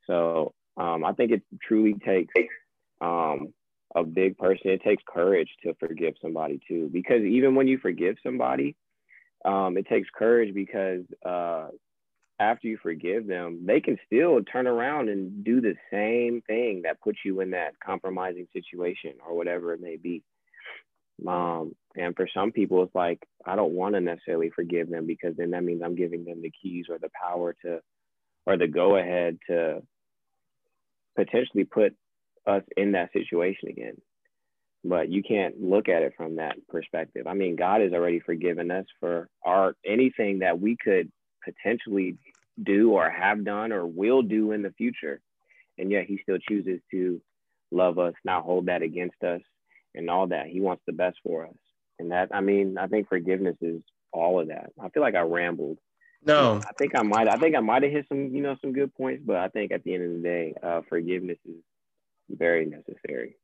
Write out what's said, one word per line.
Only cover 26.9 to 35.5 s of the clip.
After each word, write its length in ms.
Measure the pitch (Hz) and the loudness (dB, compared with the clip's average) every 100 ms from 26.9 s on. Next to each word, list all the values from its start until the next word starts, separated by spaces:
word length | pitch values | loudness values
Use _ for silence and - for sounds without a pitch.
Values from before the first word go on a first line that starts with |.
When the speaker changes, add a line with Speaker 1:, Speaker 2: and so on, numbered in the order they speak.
| 82 | -10
Speaker 1:
the 140 | 80 | -10
power 420 | - 90 87 87 - | -8 -6 -4 -4 -6
to, 200 | 87 82 _ _ _ _ _ _ | -10 -10 _ _ _ _ _ _
or 120 | - 92 | 0 2
the 100 | 85 | 2
go 300 | 73 92 98 | 4 6 6
ahead 420 | 87 90 87 85 - | 4 0 0 -2 -2
to 380 | 85 80 78 _ _ _ _ _ _ _ _ _ _ _ _ _ | 0 0 -4 _ _ _ _ _ _ _ _ _ _ _ _ _
potentially 480 | - 95 120 127 104 | -2 0 0 0 -2
put 320 | 92 - 101 - _ _ _ _ 107 | 0 2 2 0 _ _ _ _ 0
us 160 | 98 - | 0 0
in 180 | - 101 | -2 2
that 200 | 98 87 | 2 0
situation 560 | - 85 85 90 98 - | -4 -2 0 0 -2 -10
again. 320 | - 58 50 _ _ _ _ _ _ _ _ | -10 -12 -14 _ _ _ _ _ _ _ _
But 240 | 87 90 76 | -2 0 2
you 160 | 92 | -2
can't 380 | - 104 92 | 0 0 0